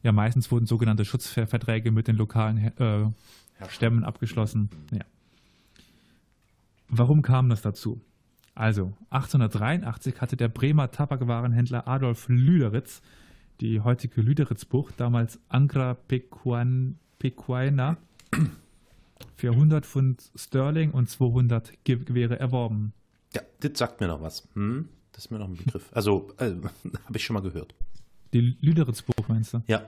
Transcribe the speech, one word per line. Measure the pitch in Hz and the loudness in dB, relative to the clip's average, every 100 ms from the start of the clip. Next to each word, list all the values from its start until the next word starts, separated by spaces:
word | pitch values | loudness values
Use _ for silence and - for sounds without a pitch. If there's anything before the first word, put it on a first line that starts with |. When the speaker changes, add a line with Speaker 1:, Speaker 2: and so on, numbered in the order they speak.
Speaker 1:
Ja, | 120 | 4
meistens | 104 107 123 - | 4 4 0 2
wurden | 120 113 | 0 2
sogenannte | 117 113 107 | 2 2 2
Schutzverträge | 101 120 - - 110 120 - 110 113 | 0 -2 -4 -4 -2 -2 -2 -2 0
mit | 110 113 | 0 2
den | 110 | 0
lokalen, | 110 113 110 110 110 - | 2 0 0 0 -2 0
äh, | 117 104 | 0 2
Speaker 2:
Ja. | 107 107 - - _ _ 95 | 0 -4 -16 -20 _ _ -16
Speaker 1:
Stämmen | - 117 117 | -2 0 2
abgeschlossen. | 107 - 110 - 107 107 104 78 76 | 0 -6 -6 -2 -2 -2 -4 -6 -10
Ja. | 90 - _ _ _ _ _ _ _ _ _ _ _ _ _ _ _ _ _ _ | -10 -10 _ _ _ _ _ _ _ _ _ _ _ _ _ _ _ _ _ _
Warum | 117 123 151 | 0 4 4
kam | - 131 127 | 4 4 4
das | 110 | 2
dazu? | 107 - 107 104 _ _ _ _ _ | -2 -6 -8 -8 _ _ _ _ _
Also, | - 110 104 92 - - | -2 0 0 -2 -8 -6
achtzehnhundertdreiundachtzig | 131 131 139 113 - 110 175 131 113 131 - | -4 0 2 2 0 -2 -2 -4 -6 -8 -6
hatte | 127 123 | -6 -2
der | 117 | -2
Bremer | - 135 151 131 | 0 2 2 0
Tabakwarenhändler | - 147 135 120 117 120 117 123 123 - | -4 -4 -2 -2 -2 0 2 0 -2 -2
Adolf | 131 127 117 - | 0 0 -2 2
Lüderitz | 123 135 175 117 107 - - _ - - - _ _ | 4 6 4 4 -2 -6 -20 _ -20 -20 -20 _ _
die | 113 110 | -2 0
heutige | 113 123 120 - | 2 0 0 0
Lüderitzbucht, | 113 147 143 117 - 127 147 - | 2 2 0 -2 -2 -2 -2 -4
damals | 120 120 117 - _ | 0 2 0 -6 _
Angra | 123 139 139 127 | 2 2 2 -2
Pequan-, | 120 - 127 - - 127 120 123 127 127 - _ _ | -4 -4 -4 -4 -6 -2 0 0 0 -2 -6 _ _
Pequena, | 131 - - 127 131 139 131 165 _ - _ - 156 - _ _ _ - _ _ - - | -6 -6 -6 -2 0 2 0 -2 _ -20 _ 0 0 -2 _ _ _ -20 _ _ -20 -6
für | 123 | 2
hundert | 117 151 156 - | 6 6 4 0
Pfund | 139 135 123 - | 0 0 0 -10
Sterling | - - 135 135 160 156 | -20 -4 0 0 0 0
und | 135 120 | 2 -2
zweihundert | - 123 123 120 117 - - | 2 2 4 2 2 -4 -6
Ge-, | - 123 | -2 -2
Gewehre | 127 123 117 123 | 0 0 0 -2
erworben. | 113 127 117 107 107 - _ _ _ | -2 -2 -2 -2 -4 -8 _ _ _
Speaker 2:
Ja, | - - _ | -12 -12 _
das | - - | -6 -2
sagt | 113 - | -4 -2
mir | 92 | -4
noch | 76 | -4
was. | 80 - _ | -8 -12 _
Hm? | 104 101 127 160 - _ | -6 -4 -4 -8 -16 _
Das | - - | -20 -12
ist | |
mir | 110 | -10
noch | 98 | -10
ein | 87 | -4
Begriff. | 92 - - | -4 -6 -8
Also, | 117 104 98 - - | -2 0 0 -2 -6
äh, | 123 87 87 - | -6 -4 -10 -12
<laughs> | - - - | -14 -14 -10
hab | 107 | -8
ich | |
schon | - | -4
mal | 107 | -4
gehört. | 95 - - - - - - - - | -6 -10 -14 -8 -8 -8 -16 -20 -2
Speaker 1:
Die | 120 120 123 | 2 2 2
Lüderitz-Buch, | 143 160 127 113 - 120 110 | 2 2 0 -4 -4 -4 -2
meinst | 113 107 | -2 -2
du? | 117 113 | -6 -2
Speaker 2:
Ja. | 110 | -2